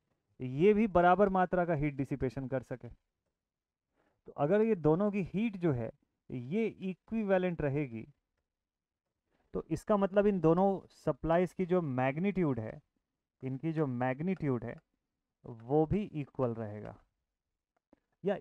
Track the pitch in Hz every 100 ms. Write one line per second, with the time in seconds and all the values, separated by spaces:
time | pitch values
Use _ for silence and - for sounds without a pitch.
0 | _ _ _ - 127 135 190 208 220 175
1 | 175 180 202 190 180 180 170 160 147 135
2 | 139 135 127 131 131 131 120 127 120 -
3 | _ _ _ _ _ _ _ _ _ _
4 | _ _ - - 147 202 220 208 151 160
5 | 208 202 160 180 233 196 170 127 113 -
6 | _ _ - 131 120 196 220 95 190 180
7 | - 226 208 190 180 165 147 139 143 113
8 | - - _ _ _ _ _ _ _ _
9 | _ _ _ _ _ 185 - 156 - 208
10 | 196 202 202 196 160 165 196 190 - _
11 | - 151 160 170 180 - 180 180 160 127
12 | 131 143 196 190 165 123 110 151 - _
13 | _ _ _ _ 131 131 160 160 147 120
14 | 127 131 170 185 147 123 113 - _ _
15 | _ _ _ _ - 117 113 147 156 180
16 | 202 156 139 - 127 113 110 104 110 110
17 | _ _ _ _ _ _ _ _ _ _
18 | _ _ 180 190